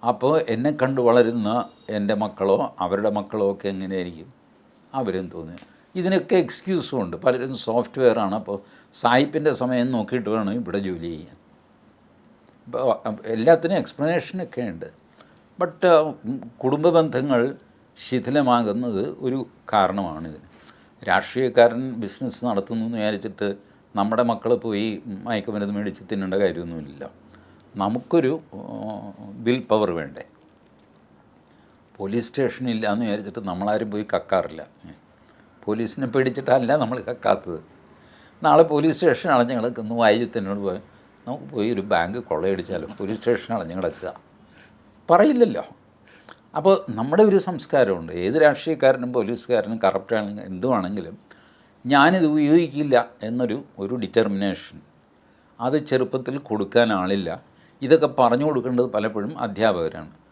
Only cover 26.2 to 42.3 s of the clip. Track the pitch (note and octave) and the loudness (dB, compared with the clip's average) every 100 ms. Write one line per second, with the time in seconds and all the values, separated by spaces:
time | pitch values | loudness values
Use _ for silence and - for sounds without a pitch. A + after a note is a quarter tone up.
26.2 | F#2+ F#2+ G2 E2 F2 E2 D2 C#2 C#2+ - | -2 0 0 0 -8 -10 -12 -14 -16 -18
27.2 | _ - - - _ G2 G2 A#2+ B2+ E3+ | _ -20 -20 -20 _ -4 -4 -4 0 2
28.2 | C3 D#3 - F#2+ - A2 G#2+ G#2 G#2 G2+ | 2 -2 -8 -16 -14 -12 -10 -10 -14 -18
29.2 | G#2 G#2 A#2 B2+ - G#2+ G#2 E2+ D2+ - | -18 -6 -2 -2 2 2 2 -2 -8 -14
30.2 | - _ _ _ _ _ _ _ _ _ | -20 _ _ _ _ _ _ _ _ _
31.2 | _ _ _ _ _ _ _ - G2 A2+ | _ _ _ _ _ _ _ -10 -4 -4
32.2 | - - C3 - B2+ A2 A2 G#2 A#2 G#2 | -4 -2 -2 -2 -6 -4 -2 -2 -2 -4
33.2 | G2+ F#2+ G2 F2+ G2+ G#2+ A2+ G#2 G#2 F2+ | -6 -10 -8 -4 -2 -2 -2 -6 -4 -4
34.2 | - F#2+ D2 D#2 D2 _ E2+ D2 _ _ | 0 -2 -2 -8 -16 _ -20 -20 _ _
35.2 | _ _ _ _ - G#2+ A2+ - C3 C3 | _ _ _ _ -4 -2 -4 -4 -2 0
36.2 | C3 B2+ C3 B2+ A#2+ D3 A2+ B2+ G#2 B2 | 0 -2 2 2 4 0 0 -4 -6 -4
37.2 | - G2+ - D#2+ - - _ - - - | 0 0 0 -12 -12 -20 _ -20 -20 -20
38.2 | - _ D#3 D3+ D#3+ D3+ D#3+ D3 F3 C3 | -20 _ 4 6 6 4 0 2 2 2
39.2 | F#3 C3+ A#2+ B2+ A#2 A#2+ G#2+ A#2 A2+ G#2+ | 2 2 2 0 -4 -6 -8 2 4 4
40.2 | A#2 A2+ G2 G2+ G2+ F2+ - - _ _ | 2 -4 -6 -4 -4 -6 -10 -20 _ _
41.2 | - C#3 C#3 C3 G#2+ A2 F#2 F2 E2+ A#2 | -14 -12 -10 -4 -2 -2 0 0 0 -4
42.2 | - | -4